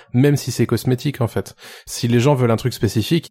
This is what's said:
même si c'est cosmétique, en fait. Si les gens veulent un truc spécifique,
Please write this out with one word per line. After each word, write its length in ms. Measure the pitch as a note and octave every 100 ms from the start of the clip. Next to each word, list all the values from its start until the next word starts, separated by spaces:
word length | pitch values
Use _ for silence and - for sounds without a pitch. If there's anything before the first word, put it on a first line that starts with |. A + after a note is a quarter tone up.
| -
même 240 | B2 C#3+ C#3+
si 140 | -
c'est 160 | - A#2
cosmétique, 540 | A#2 B2+ B2+ D3 -
en 80 | A#2
fait. 260 | G#2 - - - - -
Si 220 | - A#2+
les 100 | A#2+
gens 160 | C3
veulent 160 | C3 A#2+
un 60 | A2
truc 160 | -
spécifique, 580 | - G#2+ A2+ G2+ E3 -